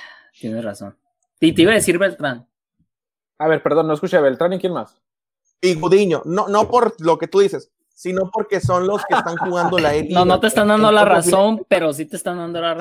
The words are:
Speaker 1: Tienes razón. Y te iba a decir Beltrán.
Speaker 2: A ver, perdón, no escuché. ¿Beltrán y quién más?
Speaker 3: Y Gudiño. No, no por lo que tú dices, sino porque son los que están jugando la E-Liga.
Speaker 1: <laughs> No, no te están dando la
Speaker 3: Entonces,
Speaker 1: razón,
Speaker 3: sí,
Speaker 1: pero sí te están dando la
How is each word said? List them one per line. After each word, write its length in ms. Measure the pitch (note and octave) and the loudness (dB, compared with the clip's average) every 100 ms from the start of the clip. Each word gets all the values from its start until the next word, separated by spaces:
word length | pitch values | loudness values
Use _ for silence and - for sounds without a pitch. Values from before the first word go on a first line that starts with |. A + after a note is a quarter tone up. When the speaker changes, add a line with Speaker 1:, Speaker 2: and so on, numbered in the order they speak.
| - - _ _ | -20 -20 _ _
Speaker 1:
Tienes 240 | A#2 A2+ | -10 -8
razón. 340 | A#2 G#2 G2+ - _ _ _ _ | -8 -12 -16 -20 _ _ _ _
Y 140 | E3 | 0
te 100 | E3 | 4
iba 80 | F3 | 4
a 40 | A3 | 4
decir 220 | F#3 F3 | 2 0
Beltrán. 500 | G3 - C#3+ A#2+ - _ _ _ _ _ _ _ _ - | -2 -2 -8 -8 -14 _ _ _ _ _ _ _ _ -4
Speaker 2:
A 100 | D#3 | 0
ver, 140 | D#3 | 0
perdón, 260 | - D3 D#3+ | 0 -2 0
no 60 | |
escuché. 260 | D3+ - F3+ | -2 -2 0
¿Beltrán 340 | C#3+ B2+ F3 | 0 0 -2
y 60 | F#3 | -2
quién 140 | F#3 | -6
más? 260 | D#3 G#2+ _ _ _ _ _ _ _ | -6 -10 _ _ _ _ _ _ _
Speaker 3:
Y 140 | F3+ D#3+ | -2 -2
Gudiño. 460 | E3+ G3 G3 D3 D3+ | 2 2 4 -2 -2
No, 220 | F#3 G3+ | -4 0
no 220 | G#3 A3 | 0 0
por 260 | B3 A3 - | 0 0 0
lo 160 | D#3+ D#3+ | 0 0
que 100 | E3 | 0
tú 120 | G3 | 2
dices, 320 | G3 C#3+ - _ _ | 2 0 -12 _ _
sino 400 | _ F3+ F#3 F#3+ | _ -6 -4 -4
porque 280 | A3 G#3 F#3+ | -6 -4 -4
son 260 | - F3+ F#3 | -2 -2 0
los 160 | G3+ - | -4 -2
que 100 | B3+ | -2
están 200 | F3 E3+ | -2 -6
jugando 420 | F#3 F3 F3 F3+ | -4 -2 -2 0
la 160 | D#3 D3+ | 0 0
E-Liga. 240 | D#3 F3+ | 0 2
Speaker 1:
<laughs> 0 | |
No, 60 | F3+ | 2
no 140 | F#3 | 2
te 80 | A3 | 0
están 200 | A3 G#3 | 0 2
dando 240 | G#3+ A3 | 4 4
la 100 | G#3+ | 4
Speaker 3:
Entonces, 300 | G3+ F3 E3+ | 4 4 4
Speaker 1:
razón, 240 | F#3+ G3+ A3 | 2 2 0
Speaker 3:
sí, 80 | - | 0
Speaker 1:
pero 260 | - D#3+ | 0 0
sí 120 | C#3+ D#3 | -4 -8
te 100 | F#3 | -10
están 220 | F#3 F3 | -8 -8
dando 240 | E3+ E3+ | -8 -6
la 120 | E3+ E3 | -4 0